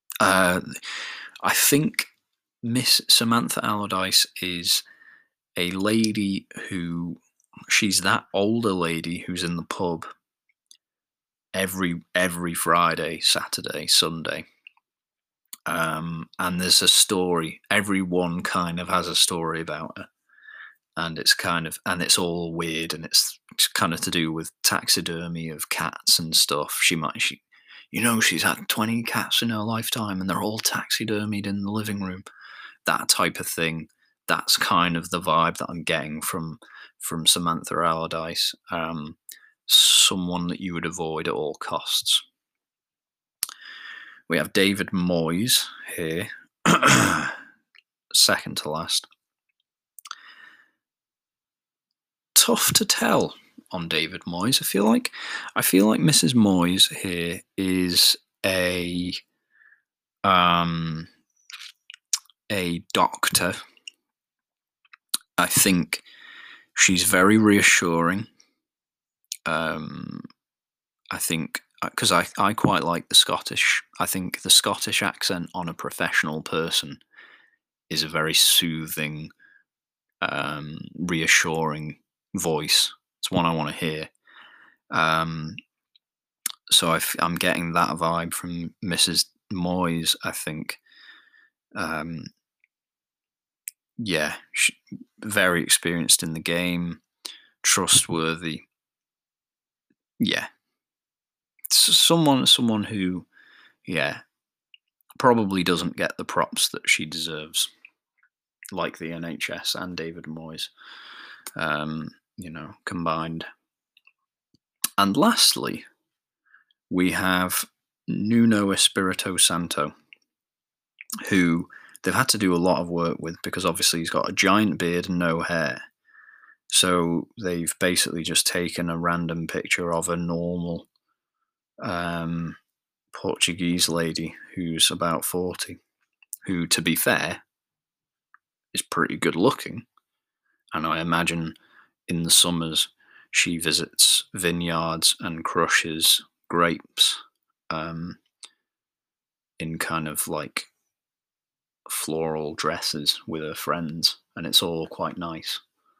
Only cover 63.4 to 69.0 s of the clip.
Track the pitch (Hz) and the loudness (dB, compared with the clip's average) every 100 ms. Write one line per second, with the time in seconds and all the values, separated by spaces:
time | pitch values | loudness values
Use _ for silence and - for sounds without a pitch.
63.4 | 90 - - _ - _ _ _ _ _ | 0 -4 -10 _ -20 _ _ _ _ _
64.4 | _ _ _ _ _ - - - _ - | _ _ _ _ _ -20 -8 -8 _ 0
65.4 | 85 - 101 90 78 - - - - - | 2 4 6 4 2 -6 -10 -20 -20 -20
66.4 | - - _ - - 90 95 92 95 110 | -20 -20 _ 2 4 4 4 6 8 8
67.4 | 107 101 - - 90 82 85 98 113 _ | 8 8 8 6 4 2 2 0 -6 _
68.4 | _ _ _ _ _ _ | _ _ _ _ _ _